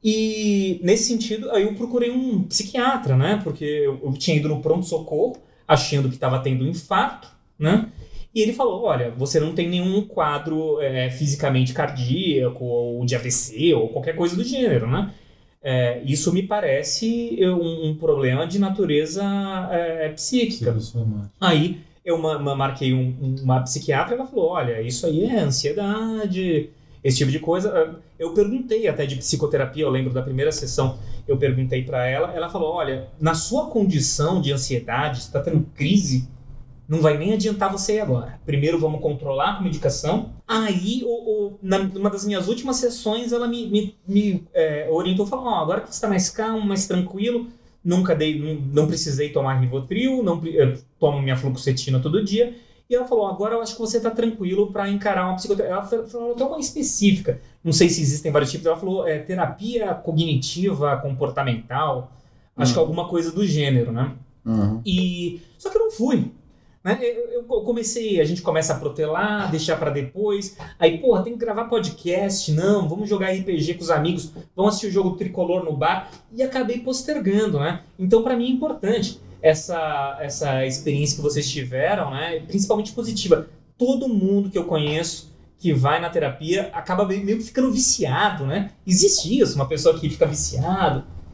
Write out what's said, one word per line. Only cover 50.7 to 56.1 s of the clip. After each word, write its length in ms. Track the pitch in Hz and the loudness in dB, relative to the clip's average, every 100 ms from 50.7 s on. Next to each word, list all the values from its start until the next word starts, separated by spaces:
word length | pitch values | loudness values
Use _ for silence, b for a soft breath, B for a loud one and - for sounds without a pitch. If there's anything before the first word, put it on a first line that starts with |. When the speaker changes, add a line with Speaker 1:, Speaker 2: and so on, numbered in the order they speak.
| 123 - _ | 2 -10 _
Speaker 1:
tomo 240 | 151 143 | 0 2
minha 140 | 135 127 | 0 0
fluoxetina 640 | 135 127 - 127 - 127 | -2 -2 -2 -2 0 0
todo 240 | 156 180 | 2 0
dia." 320 | 202 208 240 B B B _ | 2 2 2 B B B _
E 60 | |
ela 140 | 247 247 | 0 2
falou, 180 | 233 202 | 2 2
"Agora 300 | 190 208 233 | 0 0 0
eu 60 | |
acho 100 | 226 | -4
que 80 | - | -6
você 180 | 220 233 | -2 0
tá 120 | 226 | 0
tranquilo 600 | 220 226 220 180 190 208 | 0 0 0 -2 2 2
pra 160 | 214 196 | 0 -2
encarar 380 | 202 202 190 185 | 0 0 0 0
uma 100 | 185 | -2
psicoterapia." 400 | - 196 - 185 | -2 0 0 -2
Ela 80 | 202 | -2
fa-, 180 | 233 | -4
falou 260 | 226 | -4